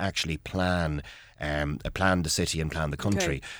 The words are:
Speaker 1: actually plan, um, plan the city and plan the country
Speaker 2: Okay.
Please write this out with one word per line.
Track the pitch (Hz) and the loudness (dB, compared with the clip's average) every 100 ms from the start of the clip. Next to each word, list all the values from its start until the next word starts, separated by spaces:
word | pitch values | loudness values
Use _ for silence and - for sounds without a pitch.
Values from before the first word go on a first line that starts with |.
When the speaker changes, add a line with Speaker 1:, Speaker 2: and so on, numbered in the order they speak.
Speaker 1:
actually | 98 - 78 78 | -2 -2 -2 -4
plan, | - 92 90 90 82 73 - - - - | -4 0 2 2 2 0 -6 -14 -20 -6
um, | 76 73 73 73 - | -2 0 0 -2 -4
plan | - 95 92 | 2 4 4
the | 78 | 2
city | - 85 80 | 0 0 0
and | 78 | -2
plan | 80 78 | -2 -2
the | 71 | 0
country | 101 98 87 69 | 0 2 2 -2
Speaker 2:
Okay. | - | -6